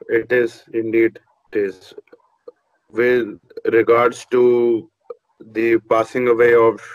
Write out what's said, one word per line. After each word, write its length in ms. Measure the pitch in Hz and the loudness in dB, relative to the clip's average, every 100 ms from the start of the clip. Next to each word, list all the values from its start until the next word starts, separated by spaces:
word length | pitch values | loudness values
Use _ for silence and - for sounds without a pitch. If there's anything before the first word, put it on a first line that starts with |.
| - | -6
it 240 | 117 107 | -4 -2
is 320 | 123 117 - _ | -2 -2 -8 _
indeed. 480 | 117 113 113 110 - _ _ _ | -8 -4 0 0 -4 _ _ _
It 60 | 104 | -6
is. 360 | 98 - - - - _ _ _ - - _ _ _ | -6 -8 -20 -20 -20 _ _ _ -20 -20 _ _ _
With 480 | 110 123 123 107 - _ - 113 | -4 -2 -2 -4 -12 _ -12 -2
regards 600 | 113 107 117 120 123 - | 0 2 2 2 -2 -2
to 580 | 127 123 120 120 110 - _ - - _ - 110 | 2 2 2 0 -2 -6 _ -20 -20 _ -20 -12
the 260 | 110 117 110 - | -4 0 0 0
passing 380 | 113 113 127 123 | -2 -2 -2 0
away 260 | 117 120 | 2 4
of 300 | 117 113 104 - | 4 4 0 -8